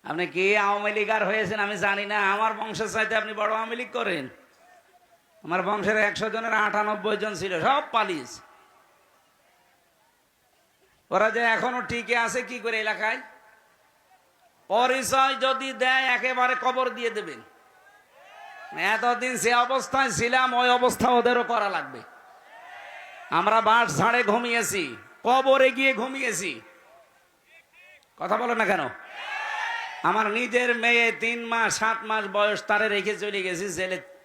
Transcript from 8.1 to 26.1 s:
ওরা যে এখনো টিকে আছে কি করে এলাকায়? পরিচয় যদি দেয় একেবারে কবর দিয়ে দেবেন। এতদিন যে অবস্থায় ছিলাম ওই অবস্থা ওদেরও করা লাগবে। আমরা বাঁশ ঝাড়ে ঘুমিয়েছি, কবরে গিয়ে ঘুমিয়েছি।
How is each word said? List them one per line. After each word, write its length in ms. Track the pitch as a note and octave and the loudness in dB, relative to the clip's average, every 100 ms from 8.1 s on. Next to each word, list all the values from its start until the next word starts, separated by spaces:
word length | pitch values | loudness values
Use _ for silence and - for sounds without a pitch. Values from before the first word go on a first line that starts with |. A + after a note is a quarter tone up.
| D#3+ B2 - - - _ _ _ _ _ _ _ _ _ _ _ _ _ _ _ _ _ _ _ _ _ _ _ _ _ | -4 -8 -16 -20 -20 _ _ _ _ _ _ _ _ _ _ _ _ _ _ _ _ _ _ _ _ _ _ _ _ _
ওরা 160 | F#3+ G#3+ | 0 2
যে 120 | A3 | 2
এখনো 380 | A#3 A3 B3+ B3 | 2 2 0 -4
টিকে 340 | B3 A#3+ G#3 A#3 | -6 -6 -2 0
আছে 220 | A3+ B3 | 0 -2
কি 160 | G#3+ B3 | -6 -8
করে 180 | A3 A3 | -4 -2
এলাকায়? 400 | G#3+ F#3 G#3+ B3+ - - - _ _ _ _ _ _ _ _ _ _ _ _ | -2 -2 -2 -4 -10 -20 -20 _ _ _ _ _ _ _ _ _ _ _ _
পরিচয় 640 | G3+ B3+ C4 G#3+ C4+ C4+ C4+ | 2 2 2 0 2 2 2
যদি 300 | C4 C4 C4+ | 0 0 -4
দেয় 320 | A3+ B3+ C4 C4 B3 | -2 2 2 2 0
একেবারে 380 | B3 B3+ B3 B3+ | 0 2 2 2
কবর 320 | B3+ B3+ B3+ | 0 0 -2
দিয়ে 220 | A3 A#3 | -2 -4
দেবেন। 280 | G#3+ E3+ B2 A#2 - _ _ - - _ - - - - - - D#3 F#3 | -4 -8 -14 -18 -20 _ _ -20 -20 _ -20 -20 -20 -20 -18 -14 -4 0
এতদিন 400 | A3 A#3+ A#3 B3+ A#3+ | 2 0 0 -2 0
যে 140 | G#3+ A#3+ | 2 4
অবস্থায় 560 | A#3+ C4 - C4 C4 | 4 0 0 0 0
ছিলাম 380 | D#3+ A#3 B3+ B3+ | 0 2 2 2
ওই 160 | B3 B3 | 2 4
অবস্থা 380 | B3 B3+ - B3 A#3+ | 4 4 4 4 6
ওদেরও 240 | A#3+ B3 | 4 2
করা 260 | A#3 A#3 G3+ | 2 0 0
লাগবে। 320 | E3+ C3+ B2+ - - - - - - - - - - - - - | -2 -6 -12 -16 -20 -20 -20 -20 -20 -20 -18 -18 -18 -18 -18 -2
আমরা 280 | D#3+ G3 A3+ | 0 4 4
বাঁশ 260 | G#3+ A3+ A3+ C#3+ | 4 4 4 2
ঝাড়ে 240 | G#3 A#3+ | 2 4
ঘুমিয়েছি, 600 | G#3+ A3 A#3+ A#3 F3 F#3+ D3 A2 - - | 2 0 2 0 0 -2 -4 -8 -18 -6
কবরে 460 | A3+ C4 C4+ C4+ C4 | 2 4 6 6 6
গিয়ে 200 | B3 C4+ | 4 2
ঘুমিয়েছি। 580 | G#3+ B3+ | 2 -4